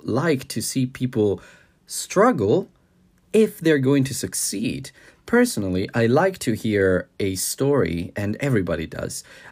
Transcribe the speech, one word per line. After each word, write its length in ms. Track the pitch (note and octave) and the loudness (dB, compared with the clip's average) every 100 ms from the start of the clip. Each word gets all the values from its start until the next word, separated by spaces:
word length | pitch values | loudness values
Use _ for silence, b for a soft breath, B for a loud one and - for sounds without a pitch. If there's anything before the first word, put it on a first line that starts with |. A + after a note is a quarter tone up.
like 440 | - A#2 E3+ C3+ - | -4 -2 0 -2 -4
to 140 | A#2 | -8
see 260 | - C#3 C3 | -4 -2 -4
people 540 | - B2+ A2 G#2 F#2 B B B B _ | -4 -4 0 0 0 B B B B _
struggle 840 | - - F3+ A#3 F#3 G2 E3 - _ _ _ _ _ _ | -12 -4 2 4 4 2 0 -2 _ _ _ _ _ _
if 280 | G#3+ A3 - | 2 2 2
they're 200 | D#3+ D3 | 2 4
going 240 | C3 C#3+ C3 | 4 2 2
to 80 | |
succeed. 760 | B2+ - - - - B2+ - C3 b b b - | -4 -6 -6 -4 -4 -4 -6 -10 b b b 0
Personally, 600 | A#3+ A#3+ A2+ G2 F2+ - | 2 2 0 -2 -2 -2
I 140 | A#2+ A2+ | 0 2
like 320 | C#3 F#3+ F3+ | 4 2 0
to 140 | - | -4
hear 540 | A2 A2+ G2+ F#2+ F#2 - - | -2 0 2 4 2 -2 -4
a 160 | G2+ F#2 | -4 -2
story, 760 | - - C#3 C#3+ E2+ E2+ - - | -6 -2 0 2 0 -2 -6 -6
and 180 | G2+ A2+ | -6 -4
everybody 460 | C#3+ A#2 E2+ D#2+ D#2+ | 0 0 0 -4 -6
does. 360 | - - - B B B | -8 -8 -10 B B B